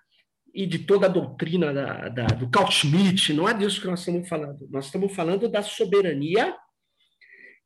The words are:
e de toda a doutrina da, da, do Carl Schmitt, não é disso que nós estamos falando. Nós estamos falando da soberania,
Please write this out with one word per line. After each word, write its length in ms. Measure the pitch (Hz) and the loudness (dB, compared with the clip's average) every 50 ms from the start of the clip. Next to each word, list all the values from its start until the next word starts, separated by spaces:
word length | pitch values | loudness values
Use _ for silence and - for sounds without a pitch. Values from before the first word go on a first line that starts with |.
| _ _ _ _ _ _ _ _ _ _ - | _ _ _ _ _ _ _ _ _ _ -8
e 100 | - 196 | -6 -4
de 140 | 180 165 160 | -4 -4 -2
toda 260 | - - 196 202 196 | 2 2 4 4 4
a 40 | 185 | 4
doutrina 640 | 175 180 143 - - - 175 160 170 185 170 147 139 | 2 2 -2 -2 -4 -8 -6 -2 0 0 0 0 0
da, 340 | 139 139 - - - - - | -2 -4 -4 -6 -8 -8 -8
da, 180 | 117 123 120 110 | -4 -2 0 0
do 220 | 110 117 123 123 | 0 0 -2 0
Carl 220 | - 202 190 190 | 2 2 4 4
Schmitt, 600 | - - 156 143 147 180 196 190 180 190 - - 151 | 2 2 2 4 4 4 4 4 4 2 2 2 0
não 140 | 147 170 208 | 2 2 0
é 60 | 240 | 0
disso 280 | 208 202 208 196 - | 0 0 -2 -2 -2
que 60 | - 180 | -4 -4
nós 120 | 180 170 | -4 -4
estamos 280 | - 185 175 175 175 - | -4 -4 -4 -4 -4 -4
falando. 400 | 170 156 151 143 139 - 139 139 | -4 -6 -6 -6 -10 -14 -14 -10
Nós 140 | 139 135 139 | -8 -8 -8
estamos 280 | - - 190 190 190 - | -6 -4 -2 -2 -2 -2
falando 360 | 190 165 165 185 196 233 226 | -2 -2 0 0 0 0 0
da 120 | - 208 | 0 -2
soberania, 960 | 202 - - - 226 190 185 202 190 175 147 139 143 156 175 220 277 381 - - - _ _ _ _ _ _ _ _ _ _ _ _ - - - - - - _ _ | -2 -4 -4 -2 0 2 4 4 4 2 0 -2 0 0 2 2 2 0 -2 -6 -12 _ _ _ _ _ _ _ _ _ _ _ _ -20 -20 -20 -20 -20 -20 _ _